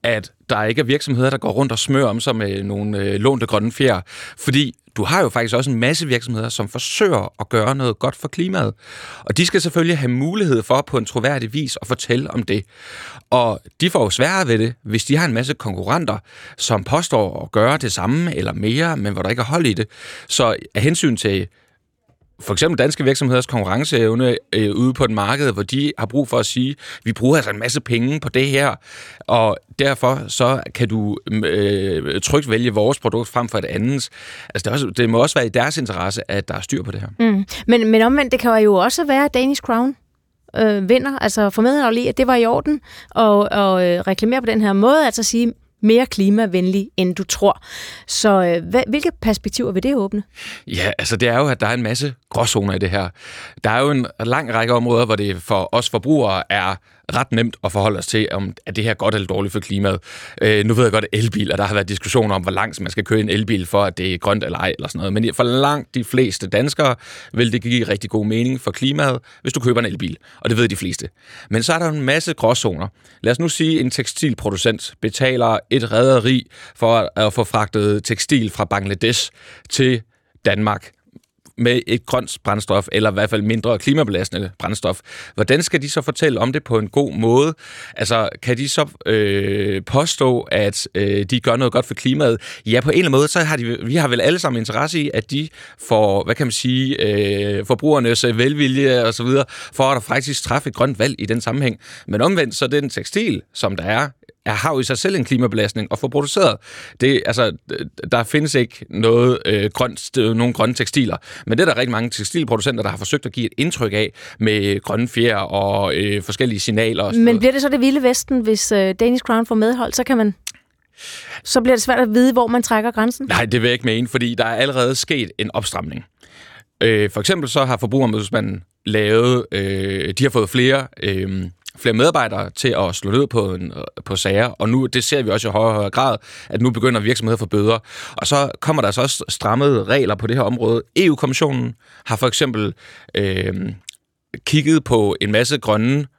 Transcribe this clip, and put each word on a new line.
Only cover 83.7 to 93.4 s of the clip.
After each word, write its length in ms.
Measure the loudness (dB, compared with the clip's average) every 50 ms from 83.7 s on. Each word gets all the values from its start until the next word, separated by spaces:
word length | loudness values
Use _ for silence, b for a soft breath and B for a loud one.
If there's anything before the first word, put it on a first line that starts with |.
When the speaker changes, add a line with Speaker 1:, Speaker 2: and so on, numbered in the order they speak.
| -2 0
Speaker 1:
klimabelastende 720 | 0 0 2 2 2 0 0 -4 -4 -4 -6 -6 -8 -8 -8 _
brændstof. 420 | -6 -6 -6 -4 -4 -4 -4 -4 B B B B B B B
Hvordan 280 | -4 2 2 2 2
skal 200 | 2 0 -2 -2
de 80 | -2 -2
så 120 | -4 -4
fortælle 380 | -4 -4 -2 0 0 0 2 2
om 120 | 0 0
det 120 | -2 -4 -4
på 140 | 0 0 0
en 100 | 0 0
god 240 | 0 0 0 0
måde? 420 | -2 0 2 4 6 6 4 4 0 B B B B B B B B
Altså, 320 | -6 -2 0 0 0 0 -2 -4 -6
kan 140 | -2 -2 -2
de 120 | -2 -2 -2
så, 200 | 0 -2 -2 -2 -4 _ -2
øh, 800 | 0 2 2 2 2 2 0 0 0 -2 -2 -2 -2 -2 -4 -4
påstå, 560 | 0 0 0 2 0 0 2 2 2 2 2
at, 480 | 0 0 0 0 0 0 -2 -4 -8 -4 _
øh, 300 | -2 0 0 0 0 0
de 160 | 0 -2 0
gør 160 | 2 2 2
noget 160 | 2 2 2
godt 140 | 2 0 0
for 80 | -2 -8
klimaet? 460 | -4 -2 -2 0 2 2 2 2 0 B B B B B
Ja, 140 | 2 2 2
på 100 | 2 2
en 40 | 2
eller 80 | 2
anden 160 | 2 4 4 4
måde, 100 | 2 2
så 120 | 2 0